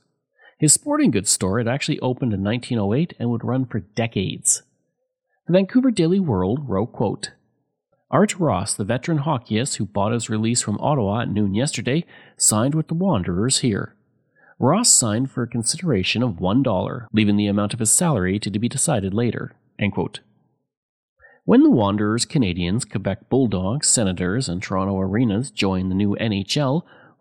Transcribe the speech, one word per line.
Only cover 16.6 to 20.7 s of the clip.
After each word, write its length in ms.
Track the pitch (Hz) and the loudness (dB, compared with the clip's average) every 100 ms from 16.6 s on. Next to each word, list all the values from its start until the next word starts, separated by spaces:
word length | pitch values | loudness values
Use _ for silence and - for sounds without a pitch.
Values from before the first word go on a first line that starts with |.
dollar, 460 | 131 95 98 85 - | 2 0 -2 -6 0
leaving 240 | 107 104 101 | 2 4 4
the 120 | 104 | 2
amount 260 | 101 104 | 2 0
of 60 | 117 | -2
his 120 | 110 | 0
salary 480 | - 180 120 92 104 | 2 2 2 0 0
to 100 | 107 | -2
be 200 | 101 117 | -2 -2
decided 440 | 135 - 123 95 | -2 0 0 0
later," 420 | 101 120 - - - _ - | 0 -2 -2 -8 -14 _ -4
end 140 | 101 | -2
quote. 280 | 95 82 - _ _ _ _ _ | -2 -4 -6 _ _ _ _ _